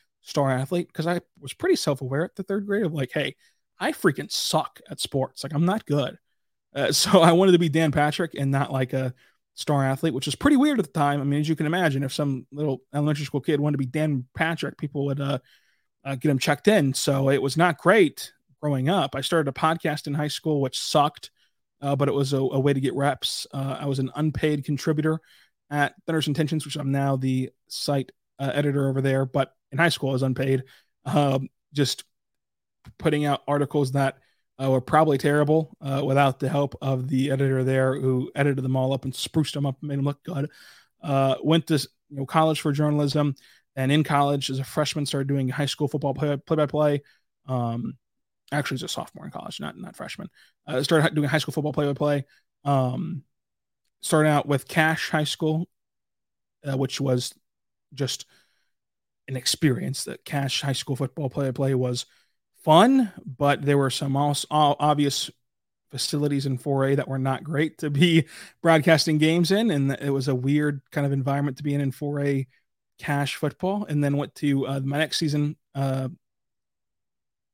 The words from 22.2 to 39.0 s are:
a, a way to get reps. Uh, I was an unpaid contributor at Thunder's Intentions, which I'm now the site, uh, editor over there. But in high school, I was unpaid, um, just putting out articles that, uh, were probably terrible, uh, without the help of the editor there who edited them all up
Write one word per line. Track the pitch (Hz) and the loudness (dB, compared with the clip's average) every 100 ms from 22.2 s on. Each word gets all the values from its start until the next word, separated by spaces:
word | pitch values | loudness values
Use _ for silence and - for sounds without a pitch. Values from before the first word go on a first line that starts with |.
| 135 | 0
a, | 139 | 0
a | 135 135 | 0 2
way | 139 | 2
to | 139 | 2
get | 131 | 0
reps. | 120 139 131 - - - | 0 0 -2 -4 -6 -8
Uh, | 143 135 135 | -8 -6 -6
I | 143 | -4
was | 135 | -2
an | 131 147 | -4 -2
unpaid | 156 139 156 151 | -2 0 0 -2
contributor | 139 143 - 151 156 160 - _ _ _ _ | -2 -4 -2 0 0 -2 -6 _ _ _ _
at | 147 143 - - | -2 -2 -2 -4
Thunder's | 160 151 | -2 0
Intentions, | 147 147 160 147 | 0 0 -2 -4
which | 147 | -6
I'm | 135 | -2
now | 139 139 135 | 0 0 0
the | 131 131 127 - _ | 0 -2 -4 -10 _
site, | - - 139 131 _ _ - | -8 -2 -2 -4 _ _ -8
uh, | 139 | -4
editor | - 147 139 135 | 0 0 0 0
over | 135 | 0
there. | 135 135 135 | 0 0 0
But | 143 135 _ _ | 0 -2 _ _
in | 127 | 0
high | 131 | 2
school, | - 135 | 2 -2
I | |
was | 131 | 0
unpaid, | 131 127 135 135 131 _ _ _ 131 | 0 0 0 0 -2 _ _ _ -2
um, | 147 143 135 139 - _ | 2 2 2 -2 -12 _
just | 147 139 - - _ _ _ _ _ _ _ - - | -2 -2 -2 -12 _ _ _ _ _ _ _ -20 -4
putting | 160 147 147 | -2 0 0
out | 139 - | -2 -2
articles | 143 139 151 135 | -2 0 0 0
that, | 139 135 - _ _ _ - | 0 -2 -2 _ _ _ -4
uh, | 135 | 0
were | 131 | 0
probably | 127 156 156 139 | 2 2 2 2
terrible, | 147 147 147 156 156 - | 0 2 2 2 0 -8
uh, | 139 139 | -6 -4
without | 139 135 139 131 | 0 2 2 0
the | 131 | -2
help | 143 143 - | -2 -2 -4
of | 139 131 127 | -6 -4 -2
the | 131 139 | -2 0
editor | 135 139 131 | 0 0 0
there | 127 131 131 135 | 0 2 0 0
who | 131 127 131 - | 0 0 -2 -2
edited | 143 135 | 0 0
them | 131 131 | -2 -2
all | 131 | 0
up | 135 | -2